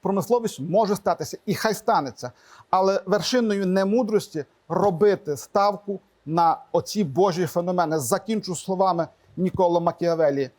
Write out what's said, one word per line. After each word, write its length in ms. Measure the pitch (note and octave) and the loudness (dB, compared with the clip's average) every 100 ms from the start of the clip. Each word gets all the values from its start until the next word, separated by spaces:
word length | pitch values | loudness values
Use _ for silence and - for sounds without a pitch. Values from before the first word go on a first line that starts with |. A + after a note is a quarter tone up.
промисловість, 580 | F#3+ G3 E3 A#3+ A3+ - | -2 -2 0 0 -2 -6
може 360 | C#3 F3+ G#3+ G3+ | -2 0 0 0
статися. 420 | - E3+ D#3 - - | -2 -4 -6 -12 -6
І 100 | F3+ | -2
хай 180 | A3 | -2
станеться. 580 | G#3 - G3+ C#3 A2 C3 - _ - - | -2 0 0 0 -10 -14 -14 _ -20 -2
Але 320 | F#3 F#3+ G3 - | 2 2 2 0
вершиною 600 | G3+ E3+ B3+ A3+ G3+ F#3+ | -2 2 0 0 0 0
немудрості 800 | F#3 F#3+ A3 A3+ G#3+ - A#3 - _ _ | 0 2 0 2 0 -2 -10 -10 _ _
робити 720 | F3 G3+ E3 G#3 F#3+ - C#3+ | 0 0 4 2 2 -2 -8
ставку 640 | - G3+ G3+ G3+ - G3 _ _ - | -4 0 0 0 -6 -10 _ _ -4
на 320 | D#3+ E3+ D#3 - | 2 2 2 0
оці 320 | E3+ - G#3 | -2 -2 -2
божі 420 | F#3 C3+ G3 E3+ F3 | -2 2 2 2 -2
феномени. 540 | F3 F3 F#3 E3 D#3 | -2 -2 0 0 0
Закінчу 560 | B2 F#3+ - A3 - F3 | 0 -2 0 -6 -4 -10
словами 520 | - F#3+ F#3+ F3 D#3 _ _ - | -6 0 2 2 -2 _ _ -4
Ніколо 440 | F3+ - F3 E3+ | -4 2 2 2
Макіавелі. 680 | E3+ - F3 E3 D#3 C#3 C3 | 0 -2 -2 2 2 0 -4